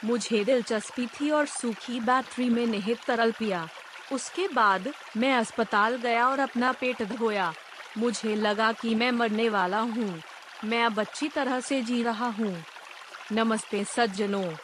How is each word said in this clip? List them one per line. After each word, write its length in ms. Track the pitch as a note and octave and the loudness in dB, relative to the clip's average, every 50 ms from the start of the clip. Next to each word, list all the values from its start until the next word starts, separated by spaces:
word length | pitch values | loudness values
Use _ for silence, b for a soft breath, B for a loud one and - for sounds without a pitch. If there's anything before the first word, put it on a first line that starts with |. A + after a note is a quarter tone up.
| - | 0
मुझे 380 | G#3+ A#3+ A#3+ G3+ - A3+ G#3+ G#3 | 0 0 0 0 2 2 2 4
दिलचस्पी 640 | G#3 C4+ B3 A3 - A3+ G#3+ G#3 - - - B3 | 4 4 4 4 0 -2 -2 -2 -4 -6 -6 -6
थी 260 | A3+ - - D4 D4 | -6 -4 -4 0 2
और 140 | D4+ D4+ D4 | 4 2 2
सूखी 540 | D4 - - - A#3+ G#3+ - - - A#3+ B3+ | 0 -2 -4 -4 -4 -4 -4 -6 -6 -6 -2
बैटरी 500 | A3+ A3+ B3+ C4 B3+ - - - B3+ B3 | 2 2 2 2 2 -2 -4 -2 2 2
में 180 | A#3 A#3 A#3+ A#3 | 2 2 2 0
निहित 300 | A3 G3 F3+ G#3 A#3 A3+ - - | 0 0 0 -2 -2 -2 0 -2
तरल 240 | B3 A3+ A#3 A3+ | 2 2 2 2
पिया। 360 | A3+ - A3+ G#3+ F#3+ F3 E3 D#3+ - - - - - - - - | 2 0 -2 -2 0 -2 -4 -6 -10 -16 -18 -16 -16 -16 -8 -6
उसके 360 | C4+ B3+ - - - - F#4 G4 | -4 -4 -4 -6 -4 -2 -2 0
बाद 460 | D4+ B3 A3+ G#3 F#3+ F#3+ F#3 B3+ D4+ - - - - G#3+ | 4 4 6 6 6 4 0 -4 -8 -8 -14 -8 -2 0
मैं 160 | A#3+ C4+ C4+ | 2 4 4
अस्पताल 640 | B3 A3 - - - A#3 - - G#3 G#3 A3 B3 | 4 2 0 0 -2 -2 2 4 4 4 4 2
गया 320 | B3+ A3+ A#3+ A#3 A#3 A#3+ B3+ | 0 0 0 2 4 4 4
और 120 | C4+ C#4 | 4 2
अपना 320 | C#4 B3 - A#3+ B3 B3+ | 0 0 0 0 2 2
पेट 320 | B3+ - C4 B3+ B3+ - A#3 | 2 2 0 -2 0 0 -4
धोया। 500 | F#3+ A3+ A3 A#3 A3+ G#3+ G3+ F#3 E3+ D#3+ - - - - - - - - A3 | -4 -2 0 0 0 2 2 0 0 -2 -6 -14 -18 -18 -18 -18 -12 -4 0
मुझे 380 | A3+ A#3+ A3 - - A3 G#3+ | 0 0 0 0 -2 -2 0
लगा 360 | G#3+ G#3+ G#3 G#3 G3+ A3 A3 | 2 2 2 2 4 2 2
कि 240 | A3+ - - A3+ A3+ | 2 0 0 0 2
मैं 160 | A3 A#3 B3+ | 2 2 2
मरने 380 | B3 A#3 A#3 A3+ G#3+ G#3+ A#3 A3+ | 2 2 2 2 2 2 2 2
वाला 300 | G#3+ G3+ F3+ F3+ F#3+ G#3+ | 2 2 2 2 2 0
हूँ। 420 | A3 A#3+ A3 A#3 A3+ G3+ F3 D#3+ D#3+ - - - - - - - - | 0 0 -2 -2 -2 -2 -4 -6 -10 -14 -18 -18 -18 -18 -14 -8 -4
मैं 180 | G#3+ A3+ A#3 A#3 | -2 0 2 2
अब 160 | A#3 A3 G3+ | 2 2 0
अच्छी 280 | G#3+ - - - C#4+ D#4 | -2 -2 -2 -4 -4 -2
तरह 320 | - D#4 C#4 B3+ C4 B3+ | -2 -2 0 0 0 -2
से 220 | A#3+ - C#4 C4+ | -2 0 0 0
जी 220 | A#3+ A3 B3 A#3+ A#3 | 0 0 0 0 0
रहा 240 | A#3+ A3+ G#3+ A#3+ B3 | 0 0 -2 -2 -4
हूँ। 360 | A3 G3 A3+ G#3 F#3 E3+ D#3+ - - - - - - - - - - - - - | -2 -2 -2 -2 -2 -4 -8 -12 -16 -18 -18 -18 -18 -18 -18 -16 -16 -16 -8 -2
नमस्ते 520 | G#3 A3 A3+ A3+ A3 G#3+ - - - G3+ G3+ | 0 2 2 2 2 0 -2 -2 -2 -2 -2
सज्जनों। 680 | - - - A#3+ A3+ F#3 F#3+ G#3+ G3+ G3+ G3+ F#3+ F3 D#3+ D#3 | -2 2 2 2 2 2 -2 -2 0 0 0 -2 -2 -4 -6